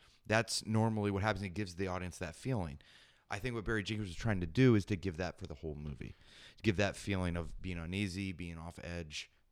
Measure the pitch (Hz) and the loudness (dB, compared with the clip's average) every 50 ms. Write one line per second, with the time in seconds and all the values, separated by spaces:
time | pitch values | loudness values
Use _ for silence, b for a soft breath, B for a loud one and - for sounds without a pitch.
0 | b b b b b - 107 113 113 - - - - - 110 110 110 113 110 107 | b b b b b 2 4 4 4 2 -2 -4 0 2 4 4 4 4 2 2
1 | 104 104 98 95 98 107 104 95 101 92 85 92 107 90 85 85 98 92 90 90 | 2 2 2 2 2 2 2 0 -2 -4 -4 -4 -4 -4 -4 -4 -2 -2 -2 -2
2 | 92 90 85 - 90 85 82 - - 127 131 107 87 76 69 - b b b b | -4 -6 -6 -6 -8 -8 -8 -6 -4 -2 -2 0 -2 -2 -6 -10 b b b b
3 | b b b b b b - 101 85 127 120 113 95 113 113 107 98 110 110 104 | b b b b b b -8 -6 -4 -4 -4 -4 -2 0 0 0 0 -2 -2 -4
4 | 107 92 85 - - 117 104 90 87 82 80 - 131 127 113 104 95 - 104 85 | -4 -6 -4 -2 0 0 2 2 0 0 4 8 8 10 8 8 6 2 -2 -2
5 | - 98 78 82 92 85 - - - - 78 - - 78 73 73 76 76 67 - | -2 -2 -2 -2 -2 -4 -4 -6 -10 -10 -10 -8 -8 -6 -6 -6 -6 -8 -8 -8
6 | - - - B B B B B B B B B - 107 95 85 101 98 - - | -10 -12 -14 B B B B B B B B B 2 2 4 4 4 2 2 -2
7 | - 98 101 92 92 87 82 85 82 73 - - - 92 90 85 82 82 92 98 | -2 -2 0 2 2 2 0 0 -2 -4 -6 -8 -8 -6 -6 -6 -6 -2 0 0
8 | 104 95 87 98 98 95 90 78 90 85 85 80 82 85 - - - 85 87 87 | 0 0 0 -2 -4 -4 -4 -6 -8 -8 -8 -8 -10 -12 -12 -10 -8 -6 -6 -6
9 | 82 76 76 - - - _ _ _ _ | -6 -6 -8 -10 -10 -12 _ _ _ _